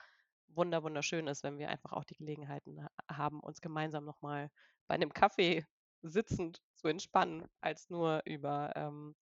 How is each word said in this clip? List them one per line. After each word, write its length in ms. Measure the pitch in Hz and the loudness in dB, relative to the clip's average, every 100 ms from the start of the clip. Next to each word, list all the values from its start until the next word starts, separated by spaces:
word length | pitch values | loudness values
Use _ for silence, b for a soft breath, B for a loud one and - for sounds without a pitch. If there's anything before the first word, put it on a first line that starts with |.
| b b b _ _ | b b b _ _
wunder-, 360 | 160 175 165 | 0 2 2
wunderschön 440 | 156 151 143 165 151 | 0 -2 -2 -2 -2
ist, 160 | 143 | -2
wenn 140 | 143 143 | -4 -6
wir 100 | 147 | -6
einfach 220 | 147 - | -6 -4
auch 120 | - | -6
die 120 | 139 - | -6 -10
Gelegenheiten 680 | 151 151 143 143 156 151 | -8 -8 -8 -10 -10 -14
ha-, 60 | 147 - - | -14 -14 -10
haben, 280 | 143 147 151 | -4 -4 -4
uns 220 | - 151 | -10 -10
gemeinsam 440 | 170 156 156 151 147 | -6 -4 -4 -4 -8
noch 160 | 143 | -10
mal 280 | 147 143 147 _ b b - | -6 -4 -6 _ b b -2
bei 80 | - | 0
einem 180 | 156 | 0
Kaffee 520 | - 202 - 175 165 - _ _ _ | 6 6 8 6 6 0 _ _ _
sitzend 600 | 165 175 - - 165 175 _ _ | -2 0 0 0 -2 -6 _ _
zu 120 | 160 | 0
entspannen, 580 | 165 - - 175 160 - _ | 0 4 4 4 0 -10 _
als 280 | 165 156 - | -4 -2 -4
nur 320 | 175 165 156 - | 0 2 2 0
über, 460 | 151 139 143 147 - | -4 0 0 0 -2
ähm, 400 | 151 147 151 151 | -4 -6 -12 -12